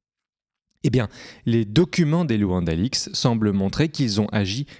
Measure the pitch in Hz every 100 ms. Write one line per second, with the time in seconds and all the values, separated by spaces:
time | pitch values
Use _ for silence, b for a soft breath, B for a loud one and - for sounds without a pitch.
0 | _ _ _ _ _ _ _ _ 135 127
1 | 104 B B B - 117 104 117 180 -
2 | 151 165 165 110 101 90 85 82 117 -
3 | - - 131 113 107 98 98 - 160 -
4 | 127 101 104 107 95 110 143